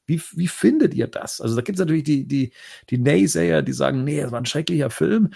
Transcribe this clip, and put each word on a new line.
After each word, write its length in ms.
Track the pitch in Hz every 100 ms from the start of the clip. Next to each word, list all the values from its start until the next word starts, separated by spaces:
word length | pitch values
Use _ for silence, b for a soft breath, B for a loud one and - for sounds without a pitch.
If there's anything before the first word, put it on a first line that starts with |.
| -
Wie, 160 | 160 -
wie 140 | - 180
findet 460 | - 220 302 202
ihr 140 | - 113
das? 340 | - - -
Also 140 | 117 117
da 60 |
gibt's 180 | 120 190
natürlich 240 | 170 160
die, 240 | 143 143 135
die, 240 | 139 127 B B B -
die 80 | 127
Naysayer, 640 | 127 170 185 165 - 156
die 120 | -
sagen, 300 | 127 135 135
"Nee, 180 | 139 147
das 100 | 127
war 80 | 117
ein 60 | 123
schrecklicher 440 | 151 156 165 135
Film, 420 | - 156 220 208